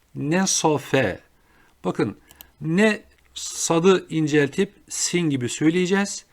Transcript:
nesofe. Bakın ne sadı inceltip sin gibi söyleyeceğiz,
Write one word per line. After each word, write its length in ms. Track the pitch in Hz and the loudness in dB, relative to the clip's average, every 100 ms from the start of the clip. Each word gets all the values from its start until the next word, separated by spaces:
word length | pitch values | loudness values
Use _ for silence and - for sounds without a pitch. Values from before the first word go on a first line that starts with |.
| _ | _
nesofe. 1080 | 139 143 175 190 - 156 143 - 135 104 82 - _ _ _ _ _ | -8 -2 0 0 0 0 -2 0 0 0 -4 -14 _ _ _ _ _
Bakın 320 | 143 - 120 - _ - - _ | -6 -2 -4 -4 _ -20 -20 _
ne 420 | 151 175 214 - - _ _ | -2 2 2 0 -8 _ _
sadı 720 | - - - - 165 185 180 - | -14 -12 -8 -2 2 4 4 0
inceltip 640 | 160 151 147 139 185 196 - - | -2 2 2 2 0 -4 -6 -12
sin 320 | - - 175 | -6 -2 0
gibi 280 | 160 135 120 | 0 0 -2
söyleyeceğiz, 760 | - 156 175 180 196 202 - - | 0 2 2 2 0 0 -6 -16